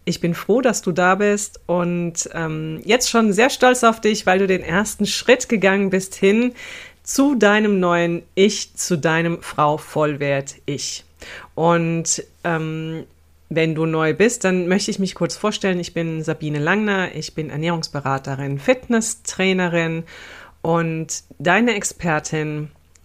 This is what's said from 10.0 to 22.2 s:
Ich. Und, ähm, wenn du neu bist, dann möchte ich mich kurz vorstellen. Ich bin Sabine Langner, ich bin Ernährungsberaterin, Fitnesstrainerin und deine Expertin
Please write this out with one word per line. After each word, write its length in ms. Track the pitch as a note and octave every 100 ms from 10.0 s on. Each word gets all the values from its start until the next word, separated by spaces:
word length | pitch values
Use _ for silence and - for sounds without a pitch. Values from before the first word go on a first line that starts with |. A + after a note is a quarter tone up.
| D3+ D3 C#3+ C#3 C#3 - -
Ich. 380 | C#3 - - - _ - - - -
Und, 680 | E3 E3+ E3 E3 E3 - - _
ähm, 640 | F3 D#3+ D#3+ D#3+ D#3+ D#3+ - _ _ _ _
wenn 260 | D#3+ D#3+ D#3
du 100 | D#3+
neu 280 | D#3+ D#3
bist, 300 | C#3+ G#3+ A3+
dann 240 | F#3+ F#3 F3
möchte 240 | F#3+ -
ich 80 | F#3+
mich 140 | F#3 -
kurz 200 | E3+ -
vorstellen. 440 | G#3+ G#3 G3 F3+
Ich 140 | E3+
bin 300 | E3+ E3 D#3+
Sabine 360 | D#3 D#3 D3+ D3
Langner, 540 | D3+ G3+ G#3+ F#3+ F3+
ich 220 | D3+ D3+ -
bin 140 | D3+
Ernährungsberaterin, 1080 | C#3+ D#3+ E3+ D#3+ C#3+ C3+ C3+ C#3 C3+ C#3 C#3
Fitnesstrainerin 1400 | A#3 B3+ - A#3 A3 - - - F#3+ F#3 F3+ E3+ E3 E3 E3 - - - - _
und 640 | D#3+ E3+ E3 D#3+ D#3+ - - -
deine 380 | D3 F#3+ A#3+ G#3
Expertin 960 | - - F3 D3+